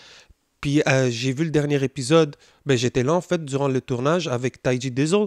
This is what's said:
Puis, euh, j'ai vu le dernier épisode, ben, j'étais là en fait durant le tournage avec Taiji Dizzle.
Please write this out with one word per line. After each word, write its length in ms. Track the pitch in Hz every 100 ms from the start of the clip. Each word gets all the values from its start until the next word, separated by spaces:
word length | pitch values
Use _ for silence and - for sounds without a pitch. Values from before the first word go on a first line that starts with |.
| - - - _ _ _
Puis, 180 | 147 143 147
euh, 220 | 135 127
j'ai 240 | 117 131
vu 100 | 131
le 60 | 165
dernier 340 | 147 147 143
épisode, 500 | 135 - 123 165 151 - _ _
ben, 140 | 143 127
j'étais 240 | 117 131
là 100 | 123
en 80 | 175
fait 240 | - 180
durant 240 | 147 135 139
le 140 | 131
tournage 440 | - 120 135 180 151
avec 360 | 123 127 -
Taiji 280 | 135 127 131
Dizzle. 360 | 123 156 202